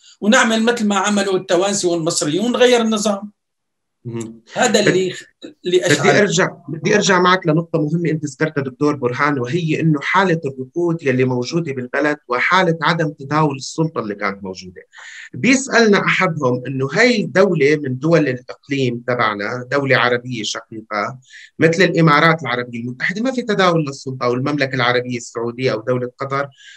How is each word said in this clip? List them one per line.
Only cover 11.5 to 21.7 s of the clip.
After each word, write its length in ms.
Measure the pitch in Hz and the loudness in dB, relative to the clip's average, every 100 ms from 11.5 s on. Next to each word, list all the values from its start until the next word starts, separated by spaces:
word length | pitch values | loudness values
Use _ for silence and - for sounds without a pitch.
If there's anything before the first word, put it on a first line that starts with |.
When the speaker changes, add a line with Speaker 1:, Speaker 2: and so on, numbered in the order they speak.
| 170 160 | -4 -4
Speaker 2:
بالبلد 440 | 127 123 139 147 147 - | -8 -6 -2 -2 -2 -4
وحالة 500 | 123 - 185 180 165 | -4 0 2 2 0
عدم 260 | 156 170 156 151 | 0 0 -2 -6
تداول 380 | 135 151 156 131 | -4 0 0 -2
السلطة 440 | - - 160 131 | -10 -4 -2 -2
اللي 140 | 107 | -8
كانت 300 | 101 101 98 | -6 -6 -6
موجودة. 380 | 98 92 92 - - - - - - | -10 -12 -14 -20 -20 -20 -20 -18 -16
بيسألنا 720 | - 208 269 - 226 220 190 | -2 2 2 2 4 4 4
أحدهم 580 | - 165 180 156 127 127 135 | 2 0 0 0 -2 -2 -4
إنه 220 | 135 135 | -4 -2
هاي 280 | 190 247 220 | 2 2 2
الدولة 560 | 160 175 196 165 139 151 | 0 2 2 4 2 2
من 220 | 139 127 | -2 -4
دول 300 | 156 165 143 | 2 2 2
الإقليم 760 | 127 - - - 139 127 120 120 | -4 -8 -18 -6 -2 -2 -2 -4
تبعنا، 600 | 123 110 104 104 123 123 | 0 0 -2 -4 -6 -4
دولة 260 | 143 135 120 | -2 2 2
عربية 460 | 120 120 123 117 | 2 0 -4 -6
شقيقة 760 | 101 113 - 110 107 104 110 131 _ - - - | -6 -8 -10 -14 -8 -6 -6 -8 _ -20 -16 0
مثل 240 | 156 | 2